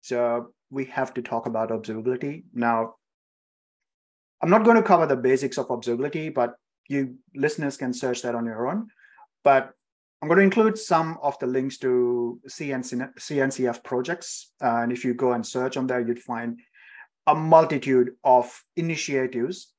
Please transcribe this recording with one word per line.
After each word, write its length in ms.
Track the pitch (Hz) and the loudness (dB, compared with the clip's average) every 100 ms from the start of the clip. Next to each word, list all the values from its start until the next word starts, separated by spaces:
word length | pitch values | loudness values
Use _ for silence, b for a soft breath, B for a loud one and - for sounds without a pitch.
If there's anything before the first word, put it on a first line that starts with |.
so 500 | - 123 120 120 120 _ _ | -4 0 0 0 -6 _ _
we 160 | 135 131 | -10 -6
have 280 | - 127 | -4 -4
to 80 | - | -6
talk 240 | 117 113 120 | -6 -6 -4
about 240 | 113 110 | -4 -2
observability. 720 | 113 107 110 113 127 143 156 - | -4 -6 -6 -4 -4 -6 -10 -12
Now, 440 | 120 117 113 113 - _ _ _ _ _ _ _ _ _ _ _ _ _ _ | -2 0 2 -2 -8 _ _ _ _ _ _ _ _ _ _ _ _ _ _
I'm 80 | 165 | 4
not 140 | 208 | 4
gonna 180 | 220 233 | 6 4
cover 240 | 214 175 160 | 6 4 4
the 100 | 131 | 0
basics 400 | 123 131 135 135 | 2 2 0 -4
of 120 | 127 | -6
observability, 680 | 120 113 117 143 156 156 | -6 -4 -4 -4 -6 -6
but 220 | 143 120 - _ _ _ | -2 -2 -2 _ _ _
you 280 | 139 135 123 _ | -4 -4 -8 _
listeners 440 | 135 147 151 143 135 | -4 -2 -2 -6 -4
can 160 | 131 | -6
search 260 | 123 131 123 | -4 -4 -4
that 120 | 123 | -4
on 100 | 117 | -4
your 240 | 117 110 123 | -6 -4 -4
own. 200 | 190 220 b b b b _ | -4 -8 b b b b _
But 280 | - 135 131 _ _ _ _ _ | 4 4 2 _ _ _ _ _
I'm 80 | 151 | 0
gonna 140 | 175 | 4
include 360 | 196 190 220 214 | 6 6 2 2
some 400 | - 165 160 165 | 0 0 0 -2
of 160 | 143 135 | -4 -4
the 80 | 127 | -2
links 320 | 131 135 135 | -2 -2 -4
to 640 | 135 123 120 123 120 120 135 | 0 2 2 0 -2 -6 -16
C 260 | - 151 | -10 -6
N 100 | 131 | -6
C, 160 | 123 123 131 - | -6 -6 -8 -12
C 220 | - 147 | -4 0
N 100 | 135 | 0
C 160 | 135 127 | 0 -2
F 160 | 117 | -2
projects. 680 | - 127 127 175 - - - _ | -4 -4 -4 -6 -8 -14 -16 _
Uh, 200 | 131 117 | -2 0
and 100 | 120 | -2
if 120 | 123 | -2
you 100 | 131 | -2
go 180 | 123 127 | 0 0
and 140 | 123 113 | 0 -2
search 300 | 127 131 127 | -4 -4 -2
on 100 | 131 | -2
there, 140 | 127 | -2
you'd 180 | 117 120 | -2 -4
find 400 | - 117 117 117 B B B B B _ - | -6 -8 -8 -10 B B B B B _ 0
a 80 | |
multitude 760 | 156 160 160 160 151 139 127 123 - | 0 6 6 6 0 2 4 4 0
of 380 | 143 123 120 - _ - | 4 4 4 -8 _ -6
initiatives 960 | 165 160 - 139 127 123 127 185 - | -4 -4 -2 -2 -2 -2 -4 -4 -12